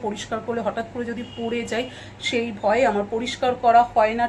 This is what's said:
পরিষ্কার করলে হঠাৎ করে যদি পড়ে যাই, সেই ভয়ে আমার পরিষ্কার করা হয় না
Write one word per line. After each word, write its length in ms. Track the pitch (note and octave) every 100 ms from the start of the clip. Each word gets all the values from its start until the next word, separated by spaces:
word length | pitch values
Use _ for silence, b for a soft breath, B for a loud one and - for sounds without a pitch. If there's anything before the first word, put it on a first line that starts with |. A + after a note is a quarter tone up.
| G#3+
পরিষ্কার 320 | - - A3 A#3
করলে 160 | A#3 G3+
হঠাৎ 200 | A3+ A3+
করে 100 | A#3+ A#3+
যদি 120 | A#3 A3+ -
পড়ে 240 | A3+ A#3 -
যাই, 140 | A3+ B3+ B B B -
সেই 200 | A#3+ A#3 G3+
ভয়ে 220 | G3+ A3+ B3
আমার 140 | G3+ G3+ A3+
পরিষ্কার 360 | B3 - B3+ B3
করা 180 | A#3+ A#3 A#3+
হয় 220 | A#3+ G#3+
না 60 | A#3